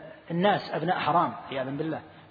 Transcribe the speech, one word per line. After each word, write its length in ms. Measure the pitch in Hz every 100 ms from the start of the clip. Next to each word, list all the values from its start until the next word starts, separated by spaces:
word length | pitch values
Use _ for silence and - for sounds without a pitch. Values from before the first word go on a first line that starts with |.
| - - -
الناس 440 | 170 202 170 -
أبناء 240 | 165 170 180
حرام 340 | 151 170 151 110 -
عياذا 200 | 131 131
بالله، 320 | 143 160 131 - - -